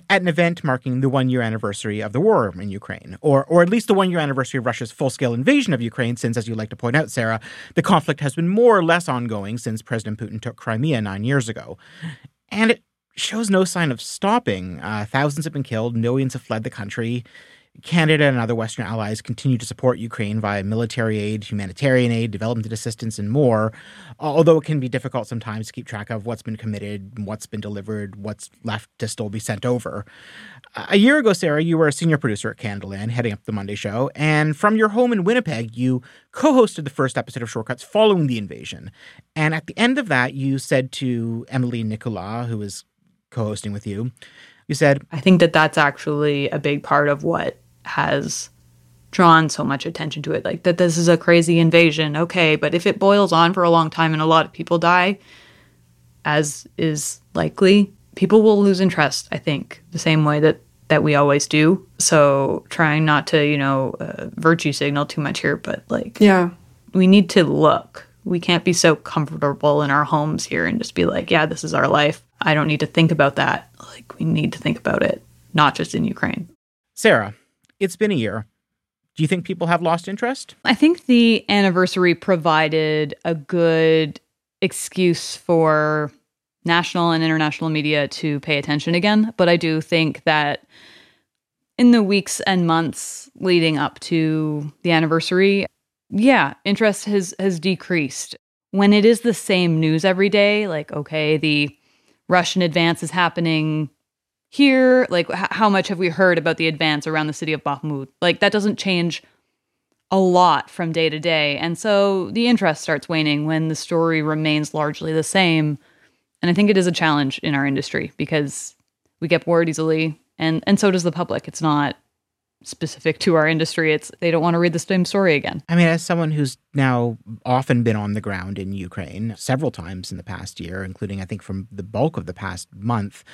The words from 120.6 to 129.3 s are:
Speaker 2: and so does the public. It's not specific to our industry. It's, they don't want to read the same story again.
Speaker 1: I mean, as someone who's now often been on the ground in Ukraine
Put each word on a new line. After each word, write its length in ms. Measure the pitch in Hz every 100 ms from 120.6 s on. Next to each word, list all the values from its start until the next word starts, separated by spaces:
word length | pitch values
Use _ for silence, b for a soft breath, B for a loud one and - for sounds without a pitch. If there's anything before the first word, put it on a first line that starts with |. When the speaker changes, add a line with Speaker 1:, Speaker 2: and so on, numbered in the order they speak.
| -
Speaker 2:
and 120 | 196
so 120 | 202
does 100 | 185
the 100 | 170
public. 360 | 170 175 - -
It's 140 | -
not 340 | 156 147 143 - _ _ _ _ _ _ -
specific 540 | - 160 - 160 156
to 160 | 190 160
our 100 | 151
industry. 460 | 160 156 - 156
It's, 180 | 151 - -
they 100 | 170
don't 100 | 160
want 120 | 170
to 40 | 170
read 140 | 175
the 80 | 160
same 240 | - 185
story 320 | 175 202 185 143
again. 260 | - 156 -
Speaker 1:
I 80 | 170
mean, 120 | 165
as 140 | 165
someone 300 | - 170 160
who's 260 | 151 135 - _
now 440 | 139 131 123 120 113 104 113 127
often 380 | 127 131 120
been 140 | 117 107
on 160 | 104
the 80 | 104
ground 360 | 101 92 95 98
in 140 | 95
Ukraine 640 | 98 87 101 76 92 113